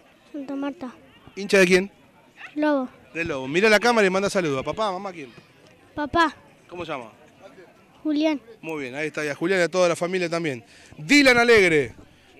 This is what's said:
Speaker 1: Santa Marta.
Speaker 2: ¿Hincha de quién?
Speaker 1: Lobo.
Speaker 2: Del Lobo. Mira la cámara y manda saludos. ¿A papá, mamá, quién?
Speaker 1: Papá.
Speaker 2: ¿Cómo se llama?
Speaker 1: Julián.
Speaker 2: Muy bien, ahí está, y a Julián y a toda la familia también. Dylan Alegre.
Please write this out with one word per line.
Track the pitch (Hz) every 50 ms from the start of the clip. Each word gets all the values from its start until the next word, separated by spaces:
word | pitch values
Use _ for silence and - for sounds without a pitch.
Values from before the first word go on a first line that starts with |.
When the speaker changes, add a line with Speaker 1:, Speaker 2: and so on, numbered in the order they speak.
| - _ _ _ _ _
Speaker 1:
Santa | - 294 269 269 277
Marta. | 277 277 285 269 - 262 247 - - - - - _ _ - -
Speaker 2:
¿Hincha | 190 202 190 208 196
de | 185
quién? | 175 180 180 196 202 - _ _ _ _ _ _ _ _ - - - -
Speaker 1:
Lobo. | 294 302 302 294 269 254 - - - - - -
Speaker 2:
Del | 160 170
Lobo. | 165 151 131 131
Mira | 131 151 180 208 226
la | 214 202
cámara | 208 240 240 226 202
y | 185
manda | 185 190 202 190
saludos. | - 196 175 151 135 131
¿A | -
papá, | 147 151 208 220 208
mamá, | 180 185 202 190
quién? | 180 165 139 120 107 - - _ _ _ _ _ _ _ _ _ _
Speaker 1:
Papá. | 311 294 269 - 339 330 302 - - - _ _ _ _ -
Speaker 2:
¿Cómo | 175 180 170
se | 160
llama? | 151 131 117 107 101 _ - - _ _ - - - - - - _ _ _ _ _ _ -
Speaker 1:
Julián. | 311 294 294 311 320 302 254 - - - -
Speaker 2:
Muy | - 160 160 151 139
bien, | 123 127
ahí | 147 156
está, | 151 147 160 151
y | 147
a | 139
Julián | - 165 180 196 185
y | 170
a | 160
toda | 170 185 180 175
la | 160
familia | - 175 170 185 185 175 165
también. | 165 170 170 151 131 117 - - - - - - -
Dylan | - 151 156 277 294 277 262 247
Alegre. | 240 233 240 233 214 185 175 160 147 131 107 - - - - _ _ _ _ _ 143